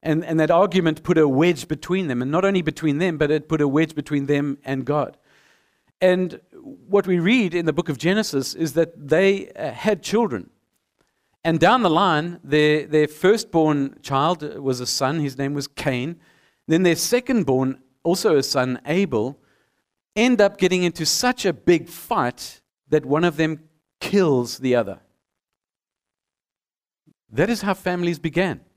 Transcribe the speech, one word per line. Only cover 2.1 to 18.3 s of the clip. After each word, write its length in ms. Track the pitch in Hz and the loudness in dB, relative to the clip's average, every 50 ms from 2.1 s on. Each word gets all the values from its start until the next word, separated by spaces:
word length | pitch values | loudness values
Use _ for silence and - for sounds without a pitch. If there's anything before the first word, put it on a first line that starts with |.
| 127 120 | -4 -4
and 100 | 127 131 | -4 -2
not 140 | 147 170 185 | -2 0 0
only 160 | 196 196 185 | 2 0 0
between 380 | 165 151 156 - - 156 143 147 | -2 -2 -6 -2 -2 -2 0 0
them, 180 | 180 190 170 143 | -2 -2 0 0
but 140 | 156 143 | 0 0
it 180 | 156 151 147 _ | 0 -2 -2 _
put 100 | 160 151 | -2 0
a 80 | 147 143 | 0 2
wedge 280 | 135 151 165 156 156 | 2 2 0 0 -2
between 320 | 151 139 - 151 143 139 135 | -10 -8 -4 -4 -4 0 0
them 320 | 147 143 143 147 139 147 _ | 0 0 0 -2 -6 -8 _
and 220 | 131 139 135 131 | -6 -6 -6 -4
God. 320 | 120 147 151 139 - - _ _ _ _ _ _ _ _ _ _ _ _ _ _ _ _ _ | -2 -2 -2 -2 -4 -8 _ _ _ _ _ _ _ _ _ _ _ _ _ _ _ _ _
And 400 | - 185 180 185 185 175 - - _ _ _ - | 2 2 2 2 0 -4 -6 -14 _ _ _ -20
what 440 | - - - - _ - 190 202 - | -20 -20 -20 -20 _ 0 0 2 2
we 140 | 185 185 175 | 4 0 2
read 340 | 165 185 240 247 226 175 156 | 4 4 4 4 2 0 0
in 120 | 175 170 | -2 -2
the 80 | 160 147 | 0 -2
book 160 | 147 175 - | -2 -2 -4
of 80 | 147 123 | -6 -2
Genesis 560 | - 165 190 214 214 - - 139 131 - - | 0 0 0 0 0 0 -2 -4 -4 -4 -6
is 180 | - 160 156 127 | -6 -6 -4 0
that 360 | 160 165 160 - - 147 139 | 0 0 0 -2 -18 -4 0
they, 420 | 151 160 196 196 196 196 196 - | 2 2 4 2 2 0 -4 -12
uh, 200 | - - 123 147 | -12 -10 -10 -10
had 300 | 117 - - 214 214 165 | -8 -4 -2 -2 -2 -2
children. 480 | - - - 220 240 190 127 101 87 - _ _ _ _ _ _ _ _ _ _ _ _ _ _ _ _ _ _ _ | -2 -2 0 0 0 0 -2 -6 -8 -12 _ _ _ _ _ _ _ _ _ _ _ _ _ _ _ _ _ _ _
And 160 | 165 165 160 | -2 2 4
down 220 | 156 175 233 262 233 | 4 4 4 4 4
the 60 | 185 | 2
line, 500 | 156 165 202 190 165 147 156 175 175 - _ | 2 4 2 2 2 0 -2 -4 -8 -12 _
their, 400 | 139 139 151 151 151 151 151 139 - | -2 0 2 4 4 2 0 -2 0
their 220 | 147 156 151 143 | 2 2 2 2
firstborn 920 | 147 - - 180 220 226 226 - - 165 160 156 151 143 139 135 - - | -2 0 2 2 2 2 0 -2 0 2 2 2 2 0 -2 -4 -6 -14
child 560 | _ - 139 135 143 160 180 160 151 147 76 95 | _ -4 -2 0 0 0 0 -2 -6 -12 -12 -6
was 200 | 143 135 131 123 | -4 -4 -4 -2
a 60 | 123 | -4
son. 340 | 117 - - 135 131 151 165 | -6 -4 -2 -2 -2 -2 -2
His 180 | 147 139 127 127 | -4 -4 -4 -4
name 160 | 139 139 147 | -6 -4 -4
was 140 | 143 135 - | -6 -8 -8
Cain. 520 | _ - - 143 131 123 123 151 170 165 _ _ _ _ _ _ _ _ _ - | _ -6 -4 -2 -2 -2 -4 -6 -8 -12 _ _ _ _ _ _ _ _ _ 0
Then 160 | 156 170 185 | 0 2 4
their 120 | 175 165 | 2 2
secondborn, 840 | 165 - - - 240 247 - 262 233 180 131 135 127 131 131 131 - _ _ _ _ _ | 2 0 0 0 -2 0 0 0 0 2 2 2 2 0 -2 -4 -6 _ _ _ _ _
also 320 | 170 - 180 - 220 | -2 -2 0 2 2